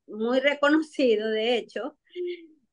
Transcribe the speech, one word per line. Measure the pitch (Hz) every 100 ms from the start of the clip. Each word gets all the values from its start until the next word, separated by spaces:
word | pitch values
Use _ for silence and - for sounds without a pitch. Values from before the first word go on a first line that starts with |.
| -
muy | 214 226 262
reconocido, | 277 285 285 311 302 - 262 214 220
de | 220 226 240
hecho, | - 214 254 - _ 359 349 349 330 311 _